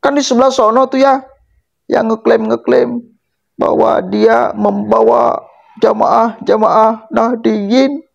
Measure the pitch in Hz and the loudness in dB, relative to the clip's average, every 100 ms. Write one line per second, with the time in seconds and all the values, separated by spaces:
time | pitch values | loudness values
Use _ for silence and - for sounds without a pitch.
0 | 277 285 269 240 262 262 214 233 262 262 | 0 -2 0 2 2 2 0 2 0 2
1 | 269 269 262 _ _ _ _ _ _ - | 2 0 -4 _ _ _ _ _ _ -2
2 | 220 220 160 117 214 - - 127 120 120 | -2 -2 0 0 0 -4 0 0 0 -6
3 | - _ _ _ _ - - 185 - - | -12 _ _ _ _ -4 -2 0 0 0
4 | 185 208 214 233 226 214 208 202 208 220 | -2 0 2 2 -2 -2 -4 -2 -2 0
5 | 226 233 247 - - _ _ - 220 214 | 2 2 0 -2 -8 _ _ -2 -2 0
6 | 208 226 226 202 - 214 214 220 220 226 | 0 0 0 -4 -4 0 2 2 0 -2
7 | - 220 226 233 226 214 202 247 269 285 | -6 -4 -2 -2 -2 -2 0 0 0 -2
8 | - | -14